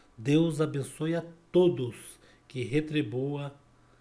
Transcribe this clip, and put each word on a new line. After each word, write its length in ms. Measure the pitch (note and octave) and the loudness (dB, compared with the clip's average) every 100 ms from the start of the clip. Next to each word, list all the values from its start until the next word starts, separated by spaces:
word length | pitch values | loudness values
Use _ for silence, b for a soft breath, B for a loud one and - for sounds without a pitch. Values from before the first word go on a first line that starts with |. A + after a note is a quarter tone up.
| b - | b -8
Deus 440 | A#2 D3+ E3 D3+ | 2 4 4 0
abençoe 540 | D3+ C3+ B2+ - D#3 E3 | -2 -2 -6 -6 -4 -2
a 100 | D#3+ - _ | -6 -12 _
todos, 440 | F3+ F3+ B2+ A#2+ - - - b b - | 4 6 4 -2 -8 -16 -20 b b -12
que 160 | C3 | -8
retribua 920 | G#2+ C#3+ D#3 D3+ B2 B2 C#3 C#3+ C#3+ - _ b b b | -2 0 0 -2 -2 -2 -4 -4 -8 -12 _ b b b